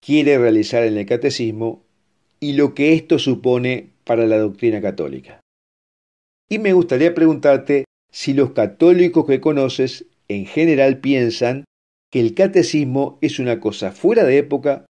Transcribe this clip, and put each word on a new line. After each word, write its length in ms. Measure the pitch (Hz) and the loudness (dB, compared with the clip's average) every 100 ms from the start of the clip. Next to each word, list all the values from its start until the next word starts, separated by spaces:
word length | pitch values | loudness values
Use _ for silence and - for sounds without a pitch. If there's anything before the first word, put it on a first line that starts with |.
quiere 340 | - 147 143 139 | 0 0 2 2
realizar 460 | 120 110 101 120 | 4 2 0 -2
en 120 | 117 107 | -2 -2
el 80 | |
catecismo 760 | 101 120 139 127 117 107 113 - _ _ _ _ _ _ | -4 -2 -2 -4 -6 -6 -8 -10 _ _ _ _ _ _
y 140 | 147 | -6
lo 220 | 143 143 | -2 -2
que 180 | 135 147 | 0 0
esto 260 | 160 - 160 | 0 2 -2
supone 720 | - 117 123 123 123 123 - _ | 0 -2 0 0 -2 -6 -10 _
para 200 | - 117 113 | -4 0 2
la 120 | 110 | 0
doctrina 420 | 107 98 117 107 | -2 -2 -2 -2
católica. 600 | 98 95 76 67 - - _ _ _ _ _ _ _ _ _ _ _ | -6 -6 -8 -10 -18 -20 _ _ _ _ _ _ _ _ _ _ _
Y 120 | 208 | -4
me 140 | 208 | 2
gustaría 380 | 185 170 127 165 | 2 2 2 2
preguntarte 760 | 170 160 151 147 139 - 143 135 _ _ | 2 2 2 2 2 2 -2 -2 _ _
si 200 | - - | -12 -4
los 200 | 139 135 | 0 0
católicos 760 | - 104 - 165 180 175 170 151 | 0 -4 2 4 4 4 2 0
que 140 | 131 | 0
conoces 640 | 156 147 131 131 131 - - _ _ | 0 0 -2 -2 -4 -4 -20 _ _
en 180 | 101 92 | -10 -6
general 540 | - 165 147 135 135 | -2 2 4 2 2
piensan 640 | 135 135 120 110 120 131 143 _ _ _ _ | -2 0 0 -2 -4 -4 -10 _ _ _ _
que 80 | 131 | -2
el 140 | 113 | -2
catecismo 840 | - 190 190 170 156 139 131 139 - | 2 2 2 2 0 -2 -2 -4 -4
es 200 | 151 123 | -6 -4
una 180 | 123 117 | -4 -2
cosa 320 | 110 101 95 | -4 -6 -10
fuera 320 | - 175 233 | -2 0 2
de 160 | 165 139 | 4 2
época 480 | 143 143 143 139 _ | 0 -4 -2 -4 _